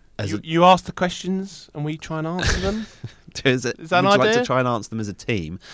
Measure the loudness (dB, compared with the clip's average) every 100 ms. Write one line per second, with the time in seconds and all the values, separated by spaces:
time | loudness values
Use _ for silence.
0 | -20 -8 -6 -6 -2 6 8 8 4 -4
1 | -4 -4 -4 -4 -6 -14 -16 -8 -6 -6
2 | -8 -6 -6 -2 -2 0 -2 -4 -8 -14
3 | -18 -18 -20 -4 0 0 -2 -6 -2 2
4 | 4 4 4 2 2 0 2 -2 -4 -6
5 | -6 -8 -4 -4 -4 -10 -14